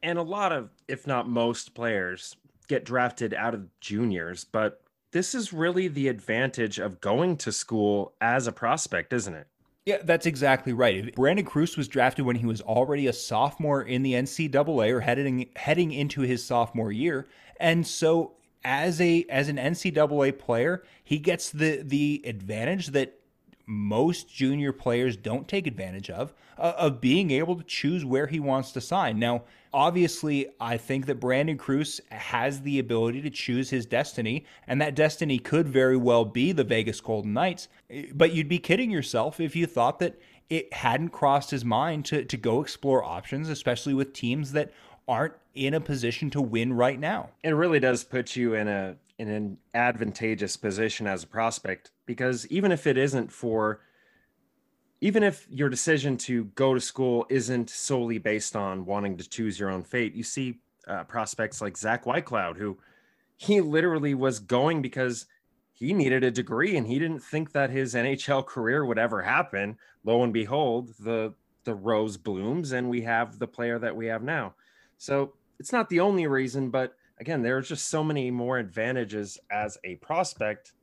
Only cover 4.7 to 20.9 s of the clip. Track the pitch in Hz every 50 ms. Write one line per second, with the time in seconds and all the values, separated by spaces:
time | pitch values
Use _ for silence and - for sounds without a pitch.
4.7 | - - _ _ _ _ _ _ - 170 185 - - 262 226 185 180 160 160 170
5.7 | 180 185 190 180 151 143 135 135 127 104 - - 110 113 131 131 127 - 117 107
6.7 | 98 - 95 104 95 - - 101 104 123 165 185 175 147 - 120 107 - - -
7.7 | 117 110 104 104 101 101 98 - _ _ 110 113 120 131 127 117 107 - - 113
8.7 | 131 160 - - - 90 82 - - 123 104 98 85 78 73 _ _ _ _ _
9.7 | _ _ _ - 202 - - 160 170 165 - 170 151 131 135 139 131 131 - 131
10.7 | 123 117 127 120 98 95 101 117 - - 127 139 175 202 196 - - 151 156 170
11.7 | - - 143 117 - 131 123 131 127 - 143 123 120 120 110 117 113 110 - -
12.7 | 110 117 127 135 147 143 143 131 117 - - - 120 107 123 147 147 - 160 147
13.7 | 143 139 123 - 127 127 135 135 127 123 127 135 - - 165 156 131 143 147 151
14.7 | 160 131 107 107 175 123 113 - 120 127 143 139 127 127 127 123 _ - - -
15.7 | 151 170 180 160 147 147 143 139 - - 131 123 127 120 - - 127 120 117 113
16.7 | - 117 110 104 101 107 135 170 156 131 135 - - - - - - - - 170
17.7 | 165 170 170 165 - - - 160 160 170 160 - - _ _ _ _ _ - 127
18.7 | 131 135 151 180 175 156 180 170 170 170 170 - 135 135 143 143 165 135 120 143
19.7 | 170 175 - 190 160 151 151 147 147 147 139 135 135 139 - - 120 113 123 127
20.7 | 131 185 - -